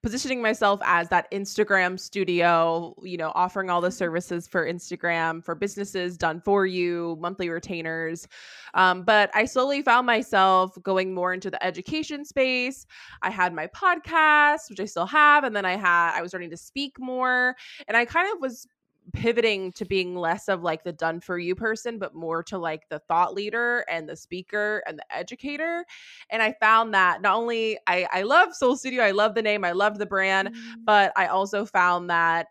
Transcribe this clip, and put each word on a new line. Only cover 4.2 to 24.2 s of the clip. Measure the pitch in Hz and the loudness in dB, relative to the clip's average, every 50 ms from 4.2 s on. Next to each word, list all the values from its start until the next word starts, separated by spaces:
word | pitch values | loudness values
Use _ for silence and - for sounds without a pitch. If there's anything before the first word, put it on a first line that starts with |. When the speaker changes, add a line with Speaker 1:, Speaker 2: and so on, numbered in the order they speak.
| 175 - 175 170 170 _ | -4 -4 -8 -8 -8 _
Speaker 1:
for | - 185 160 | -4 -2 -2
Instagram, | - 175 175 - - 180 165 - 175 170 165 165 165 165 165 165 | -2 -6 -8 -10 -12 -12 -6 -4 -2 -2 0 -2 -2 -4 -6 -8
for | - 170 | -8 -6
businesses, | 156 196 202 202 202 202 196 - 190 180 180 180 165 | -4 -4 -6 -6 -8 -10 -8 -6 -6 -6 -6 -6 -4
done | 175 165 160 170 | -4 -4 -4 -4
for | _ 202 202 202 196 | _ 2 2 2 2
you, | 190 185 180 175 175 175 170 170 170 165 156 | 0 0 -2 -2 -2 -2 -4 -4 -6 -8 -6
monthly | 170 175 190 185 185 170 | -8 -8 -6 -6 -6 -6
retainers. | 165 175 - - 190 165 165 160 160 165 165 160 165 165 - _ - - - - - - - - - | -6 -8 -8 -8 -10 -8 -6 -6 -6 -4 -4 -6 -6 -8 -12 _ -20 -20 -20 -20 -20 -20 -20 -4 2
Um, | - 185 185 180 185 180 | 4 4 4 4 2 2
but | 214 214 208 202 196 | 4 4 4 4 4
I | - 170 220 | 2 0 -2
slowly | - - 262 254 277 285 277 | 0 0 -2 0 0 -2 0
found | 269 254 233 247 254 247 | 2 2 2 4 4 2
myself | 233 220 233 - - 196 190 190 190 185 185 185 _ 190 | 0 0 0 0 4 4 6 6 6 4 2 0 _ -10
going | _ 196 190 190 190 190 190 | _ -2 0 0 0 -2 -2
more | 180 180 180 | -2 -2 -2
into | 180 185 185 196 | -2 -4 -6 -8
the | 190 - - | -8 -4 -4
education | 185 160 156 185 - 294 311 302 - 302 285 294 | -4 -4 -6 -10 -6 -6 -6 -6 -6 -10 -12 -12
space. | - _ 269 262 262 254 254 247 262 269 - - _ - - - - - - | -6 _ 0 0 0 0 0 -2 -4 -6 -10 -18 _ -20 -20 -20 -20 -12 -6
I | - 185 | -6 -6
had | 220 196 180 180 175 | 0 0 0 0 0
my | 160 156 185 | -6 -8 -8
podcast, | - - 392 370 349 339 - - 330 320 311 302 302 302 294 294 294 320 - - | -8 0 0 0 0 0 -4 -2 2 4 4 6 6 6 6 4 2 0 -4 -12
which | 208 185 | -10 -8
I | 196 | -8
still | 202 - 165 175 | -6 -4 -4 -4
have, | 190 277 302 294 294 294 294 277 | 0 4 6 6 8 6 6 4
and | 247 214 | 2 -2
then | 202 196 | -2 -2
I | 185 180 | -2 -2
had, | 208 202 180 170 170 170 170 165 | 0 2 2 4 4 4 2 0
I | 175 | -2
was | 170 180 | -6 -6
starting | 185 185 175 165 | -8 -10 -10 -10
to | 160 | -14
speak | 170 - - _ 277 285 269 _ - | -16 -18 -14 _ -10 -10 -10 _ -12
more, | 254 254 254 254 254 254 254 247 247 254 254 - - - - - - | -10 -8 -4 -2 0 0 2 2 2 0 0 -4 -14 -20 -20 -18 -8
and | - 214 | 0 0
I | 233 240 | 0 0
kind | 240 - 330 359 403 427 | 2 0 0 0 0 -2
of | 349 | -4
was | 277 262 226 - - _ _ _ _ _ _ _ _ - | -6 -8 -8 -10 -20 _ _ _ _ _ _ _ _ -12
pivoting | - - 226 233 233 233 226 226 208 190 190 185 | -10 -2 -2 0 2 2 2 2 0 0 -4 -8
to | 180 - 208 | -8 -10 -6
being | 180 196 190 180 180 180 | -2 -2 -2 -2 -2 -4
less | 180 175 165 175 190 - - | -2 -2 -2 -2 -2 -2 -2
of, | 190 175 | -2 -2
like, | 170 175 160 156 _ | -2 -4 -4 -4 _
the | 175 | -10
done | 165 - 165 165 165 175 | -6 -4 -4 -4 -4 -6
for | - - 180 | -6 -6 -6
you | 175 175 170 185 | -4 -2 -4 -4
person, | 196 220 220 220 220 - 240 233 214 | -2 -2 -4 -4 -4 -6 -10 -8 -8
but | 196 - - | -10 -10 -10
more | 160 165 160 165 165 170 | -10 -8 -6 -6 -6 -6
to, | - 208 | -6 -8
like, | 190 170 165 156 160 _ _ | -6 -4 -6 -6 -8 _ _
the | 156 151 | -12 -12
thought | _ _ 165 170 180 190 190 | _ _ 0 2 4 4 2
leader | 196 208 208 214 233 240 240 240 240 - - | 2 2 -2 -2 0 0 0 0 -2 -2 -4
and | 170 165 156 151 | -6 -6 -6 -10
the | 165 | -14
speaker | 165 | -16